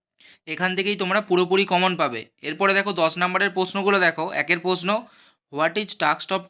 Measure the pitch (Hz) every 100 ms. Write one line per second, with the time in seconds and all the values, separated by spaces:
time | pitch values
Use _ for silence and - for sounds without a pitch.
0 | _ _ - _ - 156 185 185 196 208
1 | 185 202 208 180 175 190 196 180 185 170
2 | 143 117 - _ 143 160 196 196 202 180
3 | 208 175 180 185 196 180 185 196 196 202
4 | 175 160 175 - - 175 175 180 175 214
5 | 240 _ _ _ _ 143 160 185 214 -
6 | 151 156 - 190 180